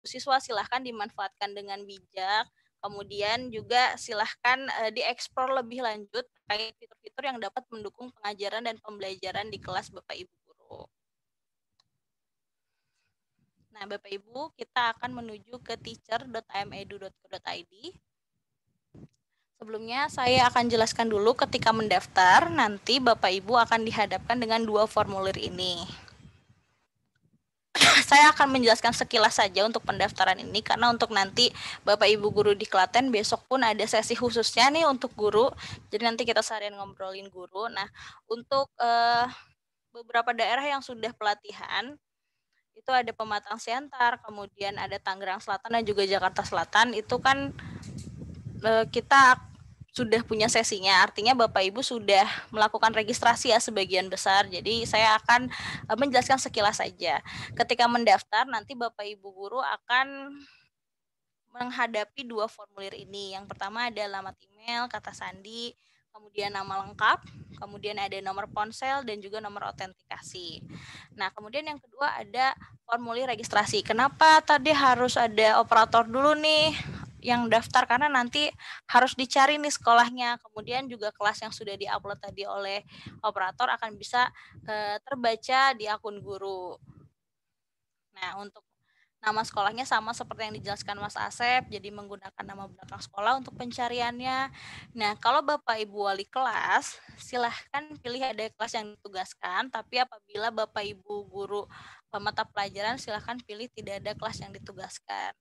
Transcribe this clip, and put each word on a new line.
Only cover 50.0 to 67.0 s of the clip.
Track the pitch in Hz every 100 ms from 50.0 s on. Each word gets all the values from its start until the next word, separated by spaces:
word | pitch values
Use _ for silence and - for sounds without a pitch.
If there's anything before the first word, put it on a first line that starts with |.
| 233 220
punya | 226 220 214
sesinya, | 226 226 208 190 185
artinya | 208 - 220
Bapak | 254 226 196
Ibu | 190 208
sudah | 269 240 202 196 208 - -
melakukan | 220 214 220 226
registrasi | 220 214 240 233 233 262
ya | 220
sebagian | - 214 185 185 185
besar. | 190 202 196 196
Jadi | 180 160 226 226
saya | 214 220 220
akan, | - 240 254 - - - -
eh, | 220
menjelaskan | 277 254 247 262
sekilas | 247 - 208 214
saja. | 180 180 170 143 - - - -
Ketika | - 240 233
mendaftar, | 240 226 190 - 330 262
nanti | 233 202 254
Bapak | 233 -
Ibu | 208 208 196
guru | 190 196 247
akan | - - - 247 269 277 277 285 285 _ _ _ _ _ _ _ _ _ _
menghadapi | 247 247 247 233 220 208 - 240
dua | 226 220
formulir | - 202 202 196
ini. | 190 190 202 196
Yang | 190 202
pertama | - 196 220 240
ada | 208 202
alamat | 196 190 -
email, | _ 208 226 233 240
kata | 214 208
sandi, | - 190 185 196 233 233 _ _ _ _
kemudian | 214 208 208 202
nama | 202 190 196 196
lengkap, | 202